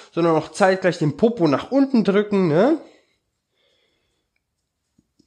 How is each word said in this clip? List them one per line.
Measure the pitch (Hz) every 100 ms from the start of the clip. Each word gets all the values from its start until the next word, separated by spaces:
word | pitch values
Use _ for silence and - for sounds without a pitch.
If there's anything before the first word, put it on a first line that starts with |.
| -
sondern | - 170 156
auch | -
zeitgleich | - 190 190 185 -
den | 151 -
Popo | 233 226 165
nach | 131 -
unten | 269 269 240
drücken, | 196 196 208 202 180
ne? | 151 240 320 - _ _ _ _ _ _ _ _ _ _ _ _ _ _ _ _ _ _ _ _ _ _ _